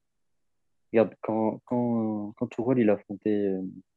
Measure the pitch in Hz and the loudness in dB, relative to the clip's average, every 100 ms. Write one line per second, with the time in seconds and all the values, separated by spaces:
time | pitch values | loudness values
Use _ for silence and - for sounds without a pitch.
0 | _ _ _ _ _ _ _ _ _ 113 | _ _ _ _ _ _ _ _ _ 2
1 | 104 - - 110 110 110 - 123 120 117 | 2 0 -4 0 0 -2 -4 -2 0 0
2 | 110 107 104 110 120 - 117 127 107 101 | -2 -4 -6 -6 -6 -4 0 4 4 2
3 | - 101 110 104 101 95 92 95 - | -2 -6 0 0 0 -2 -4 -10 -20